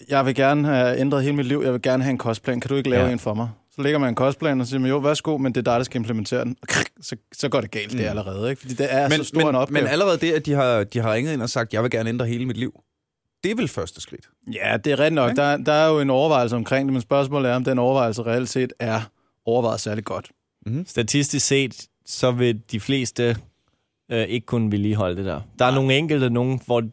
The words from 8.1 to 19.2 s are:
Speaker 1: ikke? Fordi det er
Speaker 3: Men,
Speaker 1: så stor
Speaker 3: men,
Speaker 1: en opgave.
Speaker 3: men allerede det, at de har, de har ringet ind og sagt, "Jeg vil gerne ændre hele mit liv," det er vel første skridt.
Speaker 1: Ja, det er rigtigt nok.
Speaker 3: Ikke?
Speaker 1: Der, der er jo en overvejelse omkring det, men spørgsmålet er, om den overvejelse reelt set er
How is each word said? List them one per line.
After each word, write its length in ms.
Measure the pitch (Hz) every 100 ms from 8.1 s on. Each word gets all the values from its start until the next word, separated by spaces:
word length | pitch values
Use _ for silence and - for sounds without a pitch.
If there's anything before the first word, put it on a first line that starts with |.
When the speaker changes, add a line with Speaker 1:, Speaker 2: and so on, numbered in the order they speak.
| 104 95 95 113
Speaker 1:
ikke? 100 | 135
Fordi 140 | 127
det 120 | 123 139
er 140 | 135 143
Speaker 3:
Men, 100 | 156
Speaker 1:
så 60 |
stor 140 | 139 156
Speaker 3:
men, 80 | 156
Speaker 1:
en 60 |
opgave. 280 | 131 131 143
Speaker 3:
men 80 | 123
allerede 260 | 151 202 170
det, 140 | 165
at 140 | 156 147
de 60 |
har, 320 | 143 127 117
de 140 | 101 120
har 140 | 113
ringet 180 | 110 147
ind 100 | 147
og 80 | 113
sagt, 220 | 131 113
"Jeg 80 | 107
vil 80 | 123
gerne 180 | 113 113
ændre 180 | 120 117
hele 200 | 120 127
mit 100 | 110
liv," 240 | 127 - _ _ _ _ _ _
det 60 | 185
er 40 | 226
vel 120 | 180
første 320 | - 82 -
skridt. 280 | - - - _ -
Speaker 1:
Ja, 240 | 107 104 110
det 80 | 147
er 60 | 135
rigtigt 160 | 151
nok. 160 | 160 120
Speaker 3:
Ikke? 120 | 131
Speaker 1:
Der, 140 | 143 143
der 160 | 131
er 160 | 151 160
jo 120 | 156
en 100 | 139
overvejelse 460 | 131 156 143 120 120
omkring 300 | 110 131 135
det, 40 |
men 100 | 131
spørgsmålet 480 | 117 139 135 143 127
er, 40 | 127
om 80 |
den 140 | 127 127
overvejelse 440 | 123 135 120 110
reelt 260 | 117 120 127
set 240 | 131 127 -
er 220 | 117 110 110 _